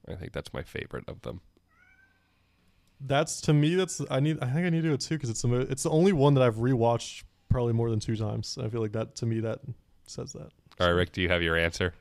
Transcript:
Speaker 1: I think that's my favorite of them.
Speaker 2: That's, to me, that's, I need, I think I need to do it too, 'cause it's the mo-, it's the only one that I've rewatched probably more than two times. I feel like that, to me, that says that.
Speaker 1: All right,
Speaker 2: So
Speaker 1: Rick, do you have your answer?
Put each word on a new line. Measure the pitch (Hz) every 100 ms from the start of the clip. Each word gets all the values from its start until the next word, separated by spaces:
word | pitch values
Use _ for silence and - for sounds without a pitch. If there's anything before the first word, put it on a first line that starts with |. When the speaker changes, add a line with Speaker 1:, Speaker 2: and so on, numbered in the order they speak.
| -
Speaker 1:
I |
think | 85 87
that's | - -
my | 67
favorite | - - - 60 -
of | -
them. | 58 92 _ _ _ _ _ _ _ _ _ _ _ _ _ _ _ _
Speaker 2:
That's, | 135 135 156 -
to | -
me, | 147 151
that's, | 180 185 - 143
I | 135
need, | 147 156
I | 127
think | 143 180
I |
need | 165
to | 160
do |
it | 143
too, | - 160
'cause | 123
it's | 107
the | 120
mo-, | 123 131
it's | 135
the | 165
only | 156 190
one | 175 143
that | 139
I've | 123 110
rewatched | 120 131 117 117 - - - _ _
probably | 127 120
more | 113 117
than | 110
two | - 110
times. | 107 110 110 -
I | 117
feel | 117
like | 110
that, | 110 113 -
to | 117
me, | 113
that | 113 110 - - _ _ -
says | - 123
that. | - 78 _ _ -
Speaker 1:
All | 90
right, |
Speaker 2:
So |
Speaker 1:
Rick, | 87 87
do | -
you | 87
have | 87
your | 85 82
answer? | 85 - 92 -